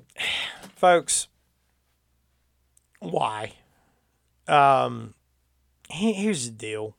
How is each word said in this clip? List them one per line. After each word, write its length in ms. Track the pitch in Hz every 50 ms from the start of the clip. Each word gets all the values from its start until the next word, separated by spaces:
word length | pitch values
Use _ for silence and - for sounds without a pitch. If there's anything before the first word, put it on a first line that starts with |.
| - _ _ -
<sighs> 580 | - - - - - - - - - - -
folks, 520 | - - 180 175 170 131 - - - - - _ _ _ _ _ _ _ _ _ _ _ _ _ _ _ _ _ _ _ _ _ _ _ _ _ _ _ _ _ _ _ _ _ _
why? 540 | 214 170 175 160 131 110 107 107 110 110 - _ _ _ _ _ _ _ _ _ _ _ _ _ _ _ _ _ _ -
Um, 680 | 160 147 139 139 135 127 127 123 120 117 113 107 - _ _ _ _ _ _ _ _ _ _ _ _ _ _ -
he-, 240 | - 156 208 226 214
here's 320 | 190 202 214 208 147 120
the 60 | 120
deal. 440 | 113 107 - 107 107 107 107 107 101